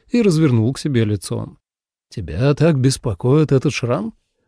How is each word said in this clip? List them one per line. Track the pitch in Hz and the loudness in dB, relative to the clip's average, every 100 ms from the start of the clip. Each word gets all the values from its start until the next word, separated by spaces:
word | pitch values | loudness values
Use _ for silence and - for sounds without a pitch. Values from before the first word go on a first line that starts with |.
| _ | _
и | 240 | 0
развернул | 208 156 160 117 110 | 2 2 2 2 2
к | 139 | -2
себе | 156 120 | -2 0
лицом. | 107 104 - 113 110 - _ _ _ _ _ | 0 -2 -6 -10 -10 -16 _ _ _ _ _
"Тебя | - 85 85 139 | -12 -8 -2 0
так | 139 156 139 | 2 2 2
беспокоит | 131 - 123 101 127 147 151 | 0 0 -4 -4 0 2 2
этот | 135 139 | 2 0
шрам?" — | - 117 143 220 - _ _ | -2 -4 -4 -6 -12 _ _